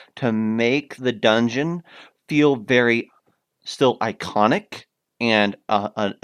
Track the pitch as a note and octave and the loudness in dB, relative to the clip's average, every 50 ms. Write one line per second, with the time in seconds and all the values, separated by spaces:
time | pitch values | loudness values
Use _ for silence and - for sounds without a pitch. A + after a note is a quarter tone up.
0 | - _ - - C3+ A#2+ A2 A2 A2 G#2+ A2 A2+ A#2 A#2 C3 D3 D3 - - - | -20 _ -12 -6 -4 -2 -2 0 -2 -2 -2 0 0 0 0 -2 -4 -6 -12 -8
1 | B2+ B2 A2+ G#2 B2 A2+ G#2+ A2+ A#2 A#2 A2+ C3 D3 E3 E3+ F3 - _ - - | -4 -4 -4 0 2 2 4 4 2 0 0 -2 -4 -4 -4 -6 -10 _ -20 -20
2 | - - _ _ _ - D#3+ D3 D3 D3 C#3 A#2+ G2+ B2+ C3 B2 A#2+ A#2+ A#2 A#2 | -20 -20 _ _ _ -4 0 2 2 2 2 0 -2 0 2 2 4 2 2 0
3 | - - _ _ _ _ _ _ _ _ _ _ - - - - C#3 B2 A2+ - | -2 -6 _ _ _ _ _ _ _ _ _ _ -18 -12 -4 0 2 2 2 2
4 | - A2+ G#2 - - - - G#2+ G#2 A2 D3 G#3 G#3+ - - - - _ _ _ | -2 -6 -6 -6 -8 -6 0 2 2 2 2 0 -4 -8 -18 -20 -20 _ _ _
5 | _ _ _ - A#2+ A#2 A2 G#2+ G#2 G2+ G2 - _ - A2 G2+ G2+ G#2+ - A2+ | _ _ _ -6 -2 0 2 2 2 0 -2 -6 _ -2 -2 -2 -2 -4 -6 -4
6 | G#2+ G2 - - | -4 -4 -4 -4